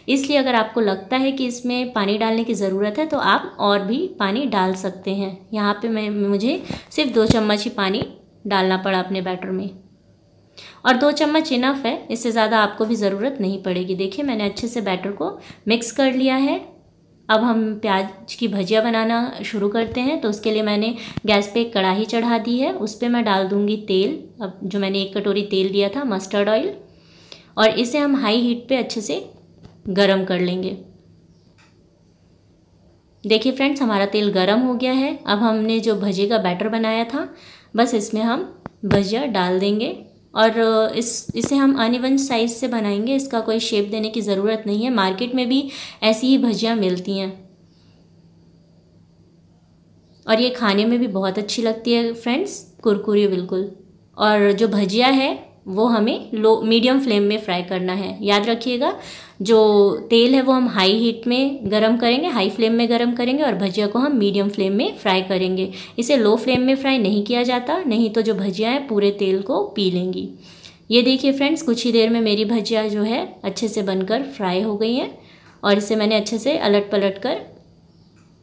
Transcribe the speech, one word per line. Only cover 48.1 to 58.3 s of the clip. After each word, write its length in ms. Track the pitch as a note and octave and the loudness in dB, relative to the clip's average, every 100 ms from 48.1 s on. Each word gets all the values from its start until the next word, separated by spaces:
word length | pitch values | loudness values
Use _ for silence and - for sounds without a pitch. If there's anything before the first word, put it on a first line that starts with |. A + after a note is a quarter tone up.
| _ _ _ _ _ _ _ _ _ _ _ _ _ _ _ _ _ _ _ _ _ - | _ _ _ _ _ _ _ _ _ _ _ _ _ _ _ _ _ _ _ _ _ 0
और 140 | A3 | 2
ये 100 | B3 | 2
खाने 340 | B3 A3+ G3 | 0 2 2
में 140 | G#3+ A#3+ | 2 2
भी 80 | A#3+ | 0
बहुत 300 | F#3+ F#3+ F#3+ | -2 -2 -2
अच्छी 240 | G#3 - | -4 -2
लगती 300 | A3+ A3 A#3 | -2 -2 0
है 200 | A#3 A#3 | 0 0
friends, 460 | A#3 - B3+ G4+ - - - | -4 -2 -2 -2 -8 -14 -6
कुरकुरी 440 | A#3 G3+ G3+ G#3 G3+ | -2 0 2 2 2
बिल्कुल। 420 | F#3 F3+ F#3 G3 - - - _ - | 0 -4 -4 -6 -10 -20 -20 _ -2
और 340 | G#3+ G#3+ G3+ | 2 4 4
जो 160 | G3 A3+ | 4 2
भजिया 400 | G3+ G3 G#3 B3 | 0 0 2 4
है 400 | C4+ C4+ C#4 - - - | 4 2 -2 -12 -20 -8
वो 180 | F#3+ A#3+ | 0 2
हमें 440 | A#3 G#3+ C#4+ - | 2 0 -2 -6
लो, 260 | A3 G#3+ A3 | 0 4 4
medium 380 | A3+ A3+ A#3 C4+ | 4 4 4 2
flame 220 | C4+ G#3 | 2 2
में 160 | G3+ G#3+ | 2 0
fry 240 | G#3+ F3+ | -2 -4
करना 280 | F3+ F#3 F3+ | -4 -4 -4
है। 220 | F#3 F#3 F#3+ | -4 -6 -4
याद 260 | G3+ | 2